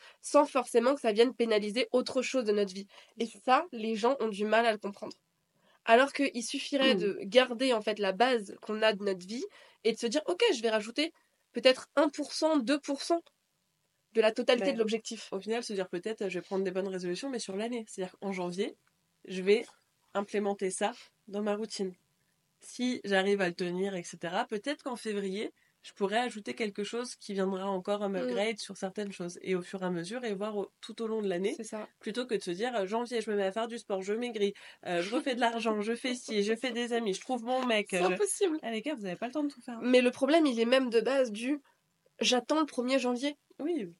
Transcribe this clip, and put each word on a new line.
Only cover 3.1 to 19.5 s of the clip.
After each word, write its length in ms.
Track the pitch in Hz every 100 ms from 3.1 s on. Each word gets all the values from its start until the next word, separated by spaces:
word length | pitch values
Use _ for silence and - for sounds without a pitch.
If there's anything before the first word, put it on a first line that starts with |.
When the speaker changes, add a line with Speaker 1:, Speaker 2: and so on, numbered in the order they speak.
| -
Speaker 2:
Bien 100 | 233
Speaker 1:
Et 40 |
Speaker 2:
sûr. 100 | 202
Speaker 1:
ça, 200 | - 269 349
les 220 | 240 220
gens 220 | 220 233 196
ont 80 | 226
du 160 | 196
mal 220 | 208 220 233
à 60 |
le 60 | 214
comprendre. 380 | 202 202 214 - _ _ _ _ _ _
Alors 280 | - 233 277
qu'il 300 | - 277 240
suffirait 520 | 220 277 - 277 269
Speaker 2:
<clears throat> 20 | 202
Speaker 1:
de 220 | 196 -
garder, 500 | 196 240 254 226 269
en 80 | 226
fait, 180 | 208 208
la 140 | 196
base 420 | 190 247 233 202 -
qu'on 220 | - 214
a 100 | 220
de 100 | 208
notre 220 | 202 190 185
vie 180 | 233 403 - - _
et 80 | 220
de 60 | 226
se 80 | 233
dire, « 160 | 277 302
Ok, 160 | 359 466
je 60 | 269
vais 80 | 226
rajouter 420 | 214 214 269 320 _ _ _ _
peut-être 360 | 240 262 254 - -
un 120 | 311
pour 240 | - 277
cent, 240 | - 311 311
deux 200 | 226 294
pour 220 | - 277
cent 200 | - 339 - _ _ _ _ _ _ _ _
de 80 | 226
la 120 | 220
totalité 340 | 220 240 247 202
Speaker 2:
Ben, 80 |
Speaker 1:
de 40 | 226
l'objectif. » 500 | 208 220 - 220 -
Speaker 2:
au 80 | 190
final, 220 | 196 233
se 80 | 233
dire 160 | 196 185
peut-être, « 400 | 175 220 220 196
Je 100 | 180
vais 40 |
prendre 220 | - 190
des 60 | 196
bonnes 160 | 185 190
résolutions, 420 | 185 180 180 277
mais 80 | 247
sur 180 | - 190
l'année. » 280 | 226 240 220
C'est-à-dire 280 | - 185 -
qu'en 120 | 196
janvier, 440 | 185 180 175 254 - _ _ _ _ -
je 160 | 190
vais 220 | 185